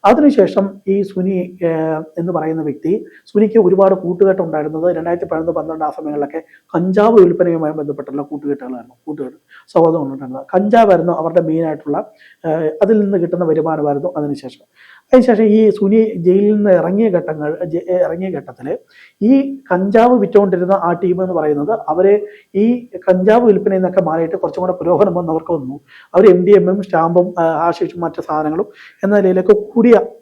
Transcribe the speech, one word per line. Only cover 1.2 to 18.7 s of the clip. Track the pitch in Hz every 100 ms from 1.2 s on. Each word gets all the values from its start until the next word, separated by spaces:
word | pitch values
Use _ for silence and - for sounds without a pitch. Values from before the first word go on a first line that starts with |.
| 185 190 180 180
ഏഹ്, | 170 160 160 160 160 -
എന്ന് | 170
പറയുന്ന | 170 156 160
വ്യക്തി, | 156 143 - 214 - - _
സുനിക്ക് | 208 214 220
ഒരുപാട് | 180 185 196
കൂട്ടുകെട്ട് | 190 180 175 196 190
ഉണ്ടായിരുന്നത് | 165 156 151 156 175 165
രണ്ടായിരത്തി | 170 175 180
പതിനൊന്ന് | 160 165
പന്ത്രണ്ട് | 165 156 160
ആ | 151
സമയങ്ങളിലൊക്കെ | 151 156 147 147 160 - _ _
കഞ്ചാവ് | 170 180 185 214 226
വിൽപ്പനയുമായി | 175 170 175 165 156
ബന്ധപ്പെട്ടുള്ള | 156 147 143 135 139
കൂട്ടുകെട്ടുകളായിരുന്നു, | 143 147 143 139 127 127 117 _ -
കൂട്ടുകെട്ട് | 151 131 - _ - _
സൗഹൃദം | 175 165 165
ഉണ്ടായിരുന്നത്. | 139 135 131 131 -
കഞ്ചാവായിരുന്നു | 180 208 233 214 175 165
അവരുടെ | 156 160 170
മെയിൻ | 160 160
ആയിട്ടുള്ള, | 165 151 147 156 - _ - _ 165
ഏഹ്, | 156 156 156
അതിൽ | 196 220
നിന്ന് | 202 196
കിട്ടുന്ന | 170 175
വരുമാനമായിരുന്നു | 170 156 160 156 147 143 135 143
അതിനുശേഷം. | 147 139 127 - _ _ _ _ _
അതിനുശേഷം | 254 240 214
ഈ | 220 220 220
സുനി | 202 196 220 220 -
ജയിലിൽ | 165 190 208
നിന്ന് | 214 208
ഇറങ്ങിയ | 180 165 196 226
ഘട്ടങ്ങൾ, | 175 147 156 151 160
ജ-, | 170 165 180
ഇറങ്ങിയ | 180 156 170 190
ഘട്ടത്തിൽ | 156 - 123 127